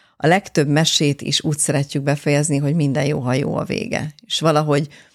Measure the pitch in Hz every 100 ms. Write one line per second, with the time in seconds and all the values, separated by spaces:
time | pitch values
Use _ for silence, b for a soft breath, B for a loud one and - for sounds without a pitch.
0 | B B 147 185 - - 143 147 160 -
1 | 147 139 - 139 165 147 - 143 143 143
2 | 139 147 - 143 147 143 143 165 143 135
3 | 143 151 123 131 - 160 - - - -
4 | 151 - _ - 156 151 151 143 151 B
5 | B